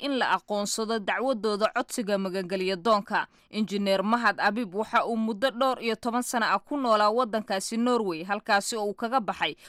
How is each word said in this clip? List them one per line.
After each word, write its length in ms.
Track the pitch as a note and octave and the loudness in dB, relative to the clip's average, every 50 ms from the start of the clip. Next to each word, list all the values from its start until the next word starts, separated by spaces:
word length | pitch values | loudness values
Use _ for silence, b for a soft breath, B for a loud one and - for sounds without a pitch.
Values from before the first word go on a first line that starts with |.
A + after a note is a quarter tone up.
| - | 0
in 80 | C#4+ C#4 | -2 0
la 140 | B3 A3+ B2 | 0 2 2
aqoonsado 680 | F3 F#3 - - G#3 G3+ G3+ G3 - - A3+ G#3 A3+ A3+ | 0 0 -2 -2 -2 -2 -2 -2 -2 -4 -2 -2 -2 -2
dacwadooda 760 | G3 G#3+ F#3 G3 A#3 C4+ C4 G#3+ F#3+ A3 G#3 G3 A3 G#3+ - | -2 -2 -2 -2 0 0 0 0 0 -2 0 2 0 0 0
codsiga 420 | A#3+ C#4+ - - - A3+ F#3 G3+ | -2 -4 -4 -4 -4 -2 0 0
magangelyo 580 | G3 F#3+ F#3 F3 G3 F#3 E3+ G3 F#3+ F#3 F#3 G3 | 0 0 -2 -2 -4 -4 -4 -4 -2 -2 -2 -2
doonka. 520 | F3+ E3+ A#3 A3 G3+ G3+ - G#3 F3 - - b b b b | 0 2 2 2 2 2 -2 -2 -4 -4 -4 b b b b
Injineer 520 | - G#3+ A3 - G3 G3+ G3+ G3 G3 F#3 F#3+ | -4 -4 -2 -2 -2 -2 2 2 2 2 2
Mahad 360 | G#3 A#3 A#3+ A#3 G#3 G3 - | 2 2 4 2 2 2 2
Abiib 360 | D#3 G#3 G#3 A#3+ B3 F3+ E3 | 0 0 0 0 -4 -4 -4
waxa 280 | G#3 G#3+ - - A3+ D3 | -6 -4 0 2 0 2
uu 120 | F#3+ A#3 | 2 -2
muddo 340 | A3 A3 A3 A3 G3 C4 C4+ | -2 -2 -2 -2 0 -2 -2
dhowr 320 | G#3 A#3+ C4+ C4 B3+ - G#3+ | 0 2 0 0 0 0 -2
iyo 120 | A#3 A3 | -4 -4
toban 260 | - - A#3+ A3+ B3 B3 | -2 -4 -2 -2 -2 -2
sano 220 | - - A#3+ G#3+ | -2 0 0 2
ah 140 | D#3+ F#3 G3+ | 2 0 0
ku 180 | - - D4 | -2 -2 -4
noolaa 320 | C#4+ C4 A#3+ A3 G#3 G#3 G#3 | -2 2 4 4 4 4 4
waddankaasi 680 | G#3+ A#3+ B3+ A3 G3+ A3 G#3+ - G3+ F#3+ - - A3+ | 4 2 0 0 0 -4 -2 -2 -4 -4 -2 -2 -2
Norway, 460 | A3+ A#3+ B3 B3 A#3 A3 F#3+ E3 D#3 E3+ | 0 2 4 2 2 2 0 -2 -4 -4
halkaasi 520 | F#3+ G3+ G#3+ - - G#3 G3+ G3+ - A#3+ | -4 -4 -2 2 2 2 2 2 0 -4
oo 80 | A3 G#3 | -2 -2
uu 60 | G#3 G3 | -4 -4
kaga 260 | - A#3 A3+ B3 C4+ | -4 -2 0 0 0
baxay 360 | G3+ F#3 F#3 - F3 D#3+ D3 B B | 0 -2 -4 -2 -2 -4 -4 B B